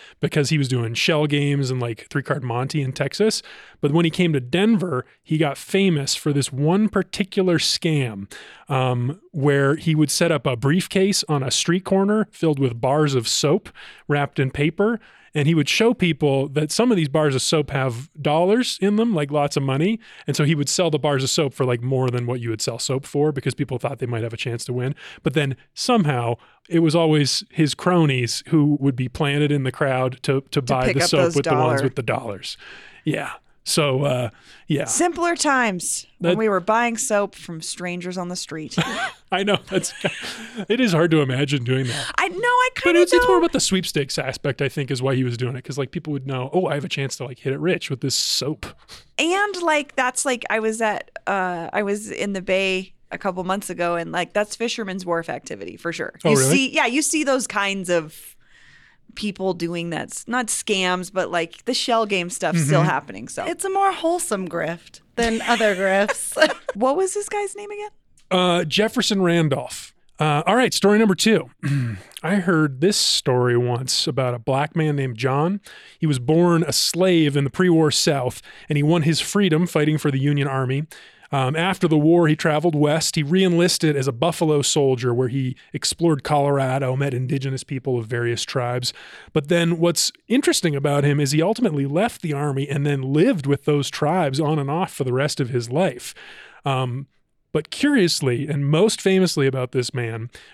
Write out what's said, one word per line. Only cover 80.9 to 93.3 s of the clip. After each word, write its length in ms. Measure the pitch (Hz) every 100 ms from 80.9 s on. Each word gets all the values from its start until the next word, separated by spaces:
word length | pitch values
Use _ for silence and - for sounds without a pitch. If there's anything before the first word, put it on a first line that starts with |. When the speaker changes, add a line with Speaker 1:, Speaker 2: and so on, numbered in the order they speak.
| - - - -
Speaker 1:
Um, 260 | 139 131 156
after 320 | 180 190 170
the 80 | 151
war, 300 | 151 175 165
he 80 | 156
traveled 380 | 170 151 170
west. 420 | 151 147 160 - -
He 60 |
re-enlisted 720 | 143 185 190 170 175 - 160 143
as 100 | 131
a 60 |
Buffalo 480 | 117 170 160 160 151
soldier 540 | 139 156 139 131 123
where 140 | 120 127
he 280 | 135 127 127 -
explored 500 | - - - 170 147
Colorado, 720 | - 147 143 143 131 135 131
met 200 | 131 143
indigenous 500 | 123 127 139 135 131
people 340 | - 135 135 123
of 80 | 110
various 360 | 120 120 117
tribes. 500 | - 139 123 123 123 - - - -
But 160 | 160 143
then 300 | 170 170 170
what's 340 | 170 160 - - _
interesting 480 | 240 294 - 170 143
about 280 | 147 143
him 140 | 143 143
is 100 | 143
he 80 | 151
ultimately 460 | 170 220 240 147 139
left 340 | 151 233 -
the 140 | 170
Army 340 | 143 147 135 139
and 160 | 143 143
then 140 | 139
lived 460 | 131 143 220